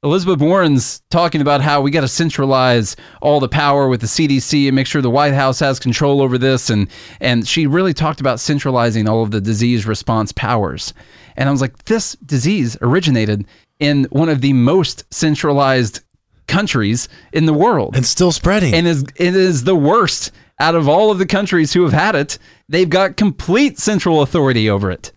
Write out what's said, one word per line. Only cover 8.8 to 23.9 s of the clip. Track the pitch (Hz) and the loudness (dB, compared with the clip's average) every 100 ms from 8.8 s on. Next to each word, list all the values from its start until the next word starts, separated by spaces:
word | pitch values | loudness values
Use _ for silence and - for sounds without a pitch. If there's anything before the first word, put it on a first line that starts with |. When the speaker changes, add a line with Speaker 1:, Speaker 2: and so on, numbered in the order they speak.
| 117 110 107 | 0 0 0
Speaker 1:
all | 113 | 0
of | 113 | -2
the | 107 | -2
disease | 101 107 120 120 107 | -2 0 0 0 -2
response | 110 - 113 104 | -4 -2 -2 -2
powers. | - 113 117 95 64 - - - - - - | -6 -4 -2 -2 -6 -12 -14 -20 -20 -18 -4
And | 135 | -2
I | |
was | 139 | 0
like, | 135 - - | -2 -6 -4
"This | 220 - - | -4 -4 -12
disease | 147 143 131 208 120 113 | -4 -2 0 0 -2 -2
originated | 120 160 165 123 107 104 101 _ _ _ | 0 0 2 0 0 -2 -6 _ _ _
in | 147 143 131 | 0 0 0
one | 139 165 | 0 0
of | 147 | 2
the | 135 | 2
most | 135 123 185 156 - - | 2 4 2 0 -6 -12
centralized | - 160 147 156 143 139 131 113 - _ _ _ _ - | -4 -2 0 0 0 2 2 0 -6 _ _ _ _ -4
countries | 180 208 123 104 123 - - _ | -2 -2 -2 -2 -2 -6 -12 _
in | - 160 | 0 0
the | |
world." | 151 220 190 101 131 | 2 2 2 0 -2
Speaker 2:
And | 123 | -2
still | - 180 | 0 0
spreading. | 160 170 208 170 | 0 0 0 2
Speaker 1:
And | 165 170 | 2 2
is, | 156 135 - | 0 -4 -4
it | 180 | 0
is | 185 185 151 | 2 2 0
the | 127 180 | 0 2
worst | 143 214 185 - - - _ _ | 2 2 2 -2 -8 -14 _ _
out | 156 | 0
of | 170 147 | 2 2
all | 165 214 | 2 2
of | 196 | 0
the | 190 | 0
countries | 202 202 180 151 | -2 0 0 0
who | 175 | 2
have | 175 | 2
had | 151 190 | 2 0
it. | 156 147 - - _ _ | 0 -4 -8 -16 _ _
They've | 160 180 | -2 0
got | 180 190 185 | 2 0 0
complete | 208 143 - 202 285 - | -2 -2 -2 2 2 0
central | - | -2